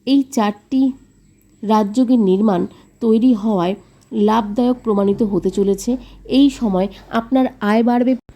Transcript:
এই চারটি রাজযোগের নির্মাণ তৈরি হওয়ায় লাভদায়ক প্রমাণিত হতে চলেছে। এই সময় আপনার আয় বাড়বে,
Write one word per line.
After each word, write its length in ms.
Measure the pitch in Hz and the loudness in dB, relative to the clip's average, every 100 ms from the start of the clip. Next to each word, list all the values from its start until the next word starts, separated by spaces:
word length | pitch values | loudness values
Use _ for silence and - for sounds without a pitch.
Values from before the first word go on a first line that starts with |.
| - | -2
এই 180 | 277 262 | 0 0
চারটি 600 | - 208 208 _ 262 269 262 _ _ _ _ _ _ | -2 -2 -4 _ -2 -2 -4 _ _ _ _ _ _
রাজযোগের 580 | 208 214 202 220 247 254 | 0 0 0 -2 2 2
নির্মাণ 460 | 196 190 214 180 190 - - _ | 2 2 2 0 -4 -10 -20 _
তৈরি 340 | 233 220 254 | 0 2 2
হওয়ায় 420 | 220 220 196 175 196 - _ _ | 2 0 -2 -2 -6 -12 _ _
লাভদায়ক 680 | 226 208 220 208 208 247 247 | -2 0 0 -2 -2 -2 -2
প্রমাণিত 400 | 226 202 196 202 | -2 0 0 0
হতে 260 | 220 202 190 | -2 -2 -2
চলেছে। 480 | 190 196 196 - 254 - - - | -2 -2 -2 -4 -6 -8 -20 -2
এই 240 | 262 277 | 2 2
সময় 380 | - 233 185 196 - - | 2 -2 0 -2 -6 -6
আপনার 360 | 226 233 262 254 - | -6 -2 0 0 -2
আয় 240 | 208 220 | 0 0
বাড়বে, 320 | 233 240 247 254 - | 2 0 0 -2 -6